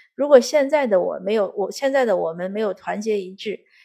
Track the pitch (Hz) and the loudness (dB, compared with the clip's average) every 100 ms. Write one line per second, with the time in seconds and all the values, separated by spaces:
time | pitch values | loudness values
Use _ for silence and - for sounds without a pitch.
0 | _ - 285 269 233 302 277 302 254 185 | _ -4 6 6 6 2 2 0 2 0
1 | 175 - 185 220 196 - 190 - 269 269 | 0 -4 -2 -2 -2 -4 -6 -4 -2 0
2 | 233 180 165 170 185 208 214 185 - 185 | 2 0 -2 -4 -8 -4 -4 -6 -8 -6
3 | 220 208 185 196 214 185 _ _ | -4 -4 -6 -10 -10 -10 _ _